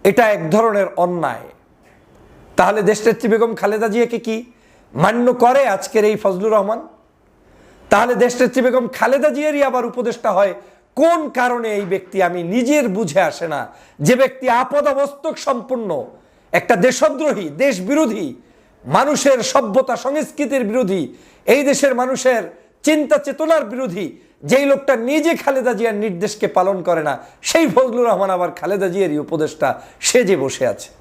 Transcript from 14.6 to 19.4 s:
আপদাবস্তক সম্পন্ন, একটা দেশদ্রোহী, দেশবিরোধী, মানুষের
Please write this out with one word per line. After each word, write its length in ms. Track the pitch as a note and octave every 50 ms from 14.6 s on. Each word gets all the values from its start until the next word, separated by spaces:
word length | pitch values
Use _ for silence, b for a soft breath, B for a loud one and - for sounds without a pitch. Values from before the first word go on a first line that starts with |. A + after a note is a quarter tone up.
আপদাবস্তক 760 | B3+ B3 C#4 C#4+ C#4+ D4 C4+ C4+ C#4+ C#4 C#4 - - D#4+ - - -
সম্পন্ন, 420 | D4 C4+ A#3+ G3 - C4 A#3 A3+ G3 D#3+ C#3 A2 - - b b b b b b b b
একটা 220 | - - - A#3+ F#3 F3+
দেশদ্রোহী, 640 | B3+ B3+ B3+ C#4+ D4+ C#4+ C4 D4+ D4+ A3+ G#3 F#3+ D3+ C#3+ D#3 C4
দেশবিরোধী, 640 | C#4+ B3 F3+ F3+ G3 C#4+ D4+ D#4+ A#3+ F#3 G#3+ F3 C3+ A#2 - b b b b b b b b _
মানুষের 540 | B2 C#3+ G3+ C4 C#4+ D4+ - - C#4 C4+ B3